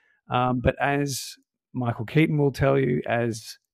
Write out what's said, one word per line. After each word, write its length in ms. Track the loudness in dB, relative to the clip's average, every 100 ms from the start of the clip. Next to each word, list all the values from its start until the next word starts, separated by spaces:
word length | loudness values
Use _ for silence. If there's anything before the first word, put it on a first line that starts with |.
| _ _ -4
Um, 300 | 0 0 2
but 160 | 0 2
as 560 | 0 0 -2 -4 -10 -16 _ _ _
Michael 320 | -4 -4 -4 0
Keaton 320 | 2 2 4
will 140 | 0
tell 260 | 2 2 2
you, 240 | 2 0 -2
as 500 | -2 -2 -4 -10 -20 _